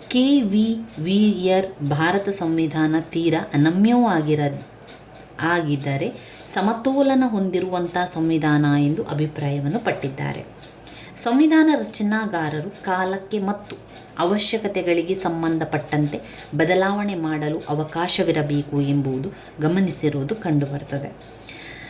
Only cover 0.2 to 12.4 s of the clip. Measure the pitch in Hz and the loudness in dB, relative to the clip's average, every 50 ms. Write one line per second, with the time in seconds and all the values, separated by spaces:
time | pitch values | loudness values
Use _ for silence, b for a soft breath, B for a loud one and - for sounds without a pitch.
0.2 | 262 277 285 285 233 196 196 214 220 226 226 226 226 - - - 156 180 196 208 | 4 6 4 4 4 4 2 2 2 2 0 -2 -4 -10 -8 -6 -2 2 4 4
1.2 | 214 214 190 175 180 185 185 190 190 190 - - 147 143 143 147 160 175 190 196 | 4 4 4 2 2 2 4 2 2 0 -6 -4 -2 -2 0 2 2 2 2 0
2.2 | 196 202 196 - 170 160 165 165 160 151 151 156 156 156 156 165 160 - - 170 | 0 -2 -4 -2 -2 0 0 0 0 0 0 0 0 2 0 0 -2 -2 -4 0
3.2 | 170 165 156 160 208 - - 143 147 160 175 190 208 233 240 247 240 220 180 160 | 0 2 0 0 -2 0 2 4 4 4 4 4 4 6 6 4 4 4 2 2
4.2 | 151 151 151 151 143 143 143 - - - - - - - - - - - - - | 2 2 2 2 2 0 -2 -4 -12 -16 -20 -20 -20 -20 -20 -20 -20 -20 -20 -20
5.2 | - - - - 151 165 175 175 160 147 143 135 135 139 139 139 170 247 - - | -20 -18 -10 -4 -2 0 0 0 0 0 -2 -2 -2 -4 -4 -2 -4 -4 -6 -10
6.2 | - - - - - - - 196 190 214 233 226 - 269 269 277 277 269 269 262 | -18 -20 -20 -20 -14 -6 -4 0 0 0 0 0 -2 0 2 2 2 4 4 2
7.2 | 262 247 214 196 190 185 175 175 180 185 180 180 175 170 - 180 180 180 - 160 | 2 2 0 0 -2 0 -2 -2 -2 -2 -4 -4 -4 -4 -4 -4 -4 -4 -4 -2
8.2 | 165 165 165 156 156 151 147 147 147 143 143 147 143 143 156 - - - 147 147 | -2 0 0 0 2 2 2 4 4 4 2 2 2 2 0 -2 -4 -4 -2 -2
9.2 | 156 151 - - 147 143 143 143 139 143 175 233 - 190 - - - 131 135 - | -4 -4 -4 -4 -4 -4 -2 -2 -2 -2 -2 -2 -2 -2 -4 -4 -6 -8 -8 -6
10.2 | 143 143 139 - - - - - - - - - B B B B B B B - | -8 -6 -6 -8 -12 -16 -18 -20 -20 -20 -20 -20 B B B B B B B -6
11.2 | - 233 240 277 311 311 320 320 311 311 294 240 214 214 - - 214 208 214 220 | -2 2 4 4 6 6 6 6 6 6 4 2 0 -4 -4 -2 0 0 0 0
12.2 | 220 196 180 165 | -2 -2 -2 -2